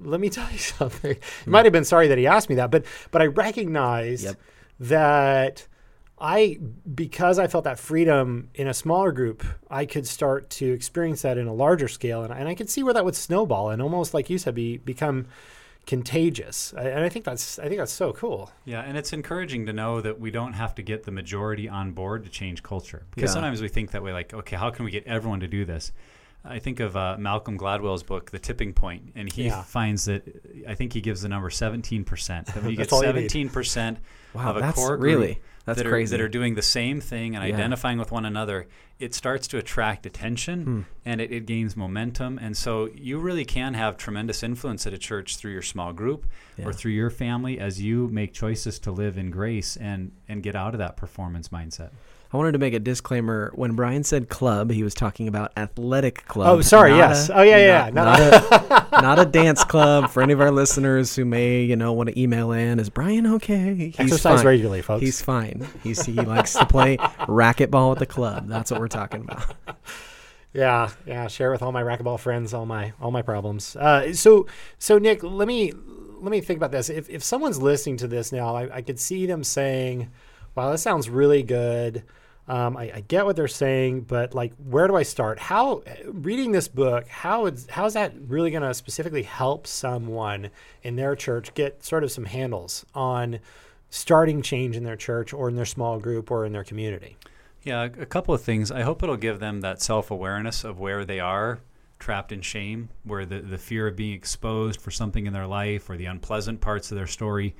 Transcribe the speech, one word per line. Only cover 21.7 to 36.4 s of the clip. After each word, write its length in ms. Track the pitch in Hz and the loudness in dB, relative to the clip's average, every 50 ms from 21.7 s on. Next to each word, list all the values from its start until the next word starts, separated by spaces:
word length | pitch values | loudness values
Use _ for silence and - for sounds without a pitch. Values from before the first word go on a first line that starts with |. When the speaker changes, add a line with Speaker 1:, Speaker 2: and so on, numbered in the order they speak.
| 101 98 98 95 87 | -8 -8 -8 -8 -8
Speaker 3:
board 320 | 87 92 95 107 117 107 | -8 -8 -8 -8 -8 -10
to 60 | 95 | -12
change 320 | - - 101 95 87 85 - | -14 -12 -10 -10 -10 -12 -12
culture. 420 | - 101 92 - - - 85 - - - | -10 -10 -10 -10 -12 -18 -18 -18 -16 -10
Because 160 | - 127 135 | -4 -2 -2
Speaker 2:
Yeah. 40 | - | -2
Speaker 3:
sometimes 260 | 165 165 151 127 107 | -2 -2 -4 -4 -6
we 80 | 110 101 | -6 -4
think 220 | - - 107 101 | -4 -4 -4 -4
that 120 | - 101 95 | -6 -10 -8
way, 100 | 95 92 | -8 -8
like, 200 | 90 87 - - | -8 -10 -10 -12
"Okay, 240 | 110 - - - | -14 -12 -10 -8
how 140 | 90 107 123 | -6 -6 -6
can 140 | 123 - 120 | -6 -6 -8
we 60 | 107 | -8
get 140 | 92 104 101 | -8 -8 -8
everyone 340 | - 117 113 110 113 104 95 | -6 -6 -6 -4 -4 -6 -6
to 80 | 90 87 | -6 -6
do 160 | 92 101 101 | -6 -6 -6
this?" 280 | 87 82 80 - - - - - - - - _ _ _ _ - | -6 -6 -8 -8 -10 -10 -12 -14 -18 -20 -20 _ _ _ _ -18
I 140 | - 127 117 | -14 -14 -10
think 220 | 120 139 127 127 | -8 -8 -6 -6
of, 160 | 120 104 90 | -6 -4 -4
uh, 200 | 95 95 92 95 104 | -4 -4 -4 -4 -6
Malcolm 380 | 104 101 101 107 - - 107 | -6 -4 -4 -4 -6 -6 -10
Gladwell's 460 | 92 92 98 98 104 101 101 95 90 85 | -8 -4 -4 -4 -4 -4 -4 -6 -6 -6
book, 300 | - - 92 - - - | -8 -8 -8 -8 -10 -16
The 60 | 92 | -12
Tipping 340 | - - - - 113 101 92 | -10 -10 -6 -6 -6 -2 2
Point, 400 | - - 95 87 87 - - - | 2 2 2 2 -10 -14 -18 -14
and 180 | 123 101 98 - | -12 -12 -10 -8
he 120 | 120 123 | -6 -6
Speaker 1:
Yeah. 180 | 117 107 95 92 | -4 -4 -6 -8
Speaker 3:
finds 440 | - - 120 113 107 107 98 - | -8 -4 -2 -2 -2 -2 -2 -2
that, 160 | 104 101 101 - - - - - - - - - | -4 -4 -6 -6 -12 -20 -20 -20 -20 -20 -18 -14
I 80 | - 107 | -12 -8
think 180 | - 127 120 - | -8 -6 -6 -6
he 80 | 120 | -6
gives 220 | 95 110 107 98 98 | -6 -6 -6 -6 -6
the 60 | 104 | -8
number 220 | 98 101 95 90 | -8 -6 -8 -8
seventeen 520 | - - 117 110 110 117 113 - 123 107 98 | -6 -4 -4 -4 -4 -6 -8 -6 -6 -6 -4
percent. 420 | - - - - - 92 85 82 - | -4 -6 -6 -6 -8 -8 -8 -10 -8
That 140 | - 107 104 | -8 -6 -6
when 80 | 117 113 | -6 -4
you 40 | |
Speaker 1:
<laughs> 20 | 107 | -4
That's 120 | 104 - | -2 2
Speaker 3:
get 60 | - | 2
Speaker 1:
all 60 | 131 135 | 2 2
you 60 | 127 | 2
need. 60 | 127 127 117 104 | 0 -2 -2 -2
Speaker 3:
seventeen 180 | - 151 143 131 | -4 -4 -4 -4
percent 500 | - 131 123 120 - 120 117 113 117 - - - - - - - - | -6 -6 -6 -4 -4 -4 -4 -6 -6 -8 -12 -16 -18 -20 -20 -16 -10
Speaker 2:
Wow, 160 | 110 123 120 | -8 -6 -4
Speaker 3:
of 60 | 101 | -2
a 40 | 107 | -2
Speaker 2:
that's 160 | 113 143 156 | -2 -2 0
Speaker 3:
core 200 | 139 127 131 147 | 0 0 0 0
group 60 | 139 127 143 160 139 | 0 2 2 4 4
Speaker 2:
really, 220 | 110 87 87 - - - - - - | 2 0 -2 -6 -8 -10 -20 -16 -8
that's 100 | - 117 | -6 -4
Speaker 3:
that 100 | 120 120 | -2 -2
are, 40 | 113 | 0
Speaker 2:
crazy. 200 | 113 117 113 107 117 | 0 0 0 0 -2
Speaker 3:
that 40 | 113 | -2
are 80 | 113 107 | -2 -2
doing 260 | 110 123 | -2 -2